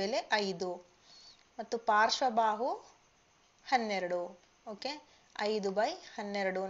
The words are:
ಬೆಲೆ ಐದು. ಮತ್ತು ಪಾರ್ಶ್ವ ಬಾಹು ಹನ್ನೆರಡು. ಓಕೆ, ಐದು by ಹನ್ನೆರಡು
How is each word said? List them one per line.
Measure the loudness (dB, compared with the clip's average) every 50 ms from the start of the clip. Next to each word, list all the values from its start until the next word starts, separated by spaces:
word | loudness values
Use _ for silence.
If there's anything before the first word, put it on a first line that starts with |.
ಬೆಲೆ | -2 -2 -2 -2 -2 0 0 0 2
ಐದು. | 0 -2 -2 -4 -6 -6 -8 -10 -18 _ _ _ -20 -20 -20 -20 -20 -20 _ _ _ _ -14
ಮತ್ತು | -10 -6 -6 -4 0 4
ಪಾರ್ಶ್ವ | 4 6 6 4 4 2 2 2 4 4
ಬಾಹು | 2 2 2 0 0 -2 -2 -4 -8 -16 -20 _ _ _ _ _ _ _ _ _ _ _ _ _ -4 0
ಹನ್ನೆರಡು. | 2 2 2 2 -2 -2 -2 -2 -2 -2 -4 -6 -10 -16 _ _ _ _ -14 -14 -12
ಓಕೆ, | -8 -8 -8 -8 -8 -12 -20 -20 _ _ _ -8 -4 -2 0
ಐದು | 0 0 0 0 0
by | 2 0 0 0 -4 -12 -14 -10
ಹನ್ನೆರಡು | -8 -8 -4 -2 -2 0 0 0 -2 -4 -2